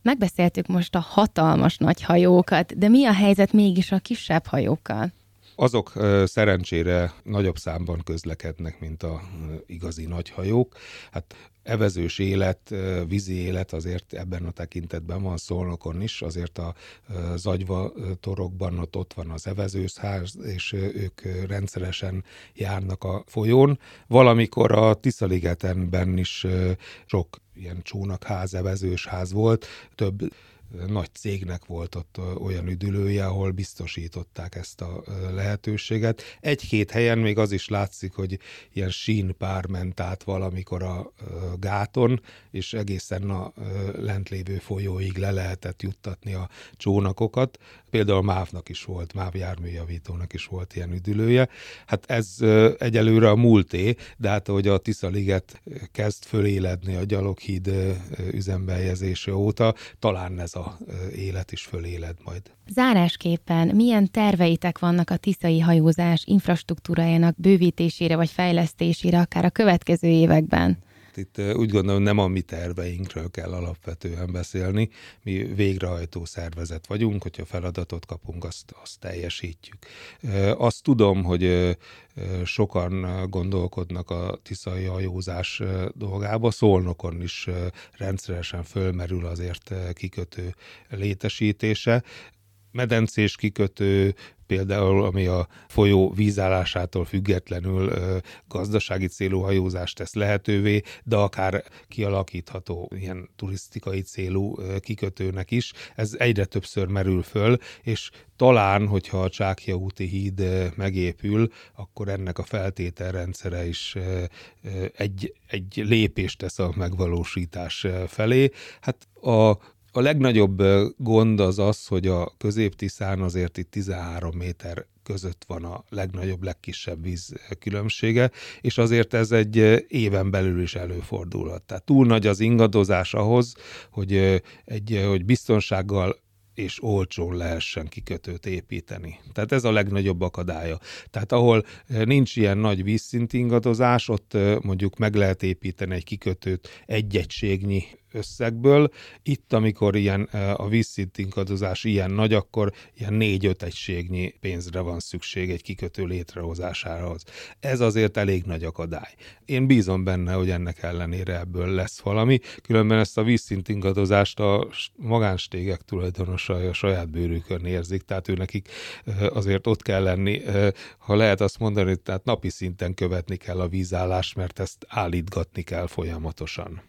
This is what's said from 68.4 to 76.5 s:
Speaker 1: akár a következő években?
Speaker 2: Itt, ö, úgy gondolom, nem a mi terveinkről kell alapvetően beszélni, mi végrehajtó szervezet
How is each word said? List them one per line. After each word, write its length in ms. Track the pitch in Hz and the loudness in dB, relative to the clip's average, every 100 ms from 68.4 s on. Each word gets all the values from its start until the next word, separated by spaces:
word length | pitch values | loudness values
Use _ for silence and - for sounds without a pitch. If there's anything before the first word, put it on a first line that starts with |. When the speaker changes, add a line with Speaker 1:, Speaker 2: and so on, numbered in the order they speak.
| 180 170 165 - 170 165 180 175 | 2 2 0 0 0 2 4 4
Speaker 1:
akár 260 | 175 175 | 4 2
a 40 | 175 | 2
következő 580 | - 214 175 - 170 170 | 4 4 4 2 2 6
években? 760 | 165 165 156 156 - 180 170 - _ - - | 6 8 6 4 2 2 0 -4 _ -18 -14
Speaker 2:
Itt, 200 | 95 - | -12 -4
ö, 160 | 101 | -2
úgy 160 | 107 113 | 2 4
gondolom, 320 | 101 95 98 | 4 4 4
nem 160 | 101 104 | 4 4
a 100 | 92 | 4
mi 140 | 92 | 0
terveinkről 920 | - 82 87 87 87 87 92 87 85 | -4 -8 -6 -6 -6 -6 -8 -8 -8
kell 200 | - 87 | -8 -8
alapvetően 800 | 90 87 82 - 82 90 85 90 | -6 -6 -8 -10 -10 -8 -6 -6
beszélni, 580 | 90 85 95 92 101 110 - - - | -6 -6 -4 0 0 0 -4 -20 -14
mi 200 | 107 95 | -6 -4
végrehajtó 800 | 107 95 98 95 90 87 85 87 | -4 0 0 0 -4 -4 -8 -10
szervezet 640 | 82 - 85 | -10 -10 -10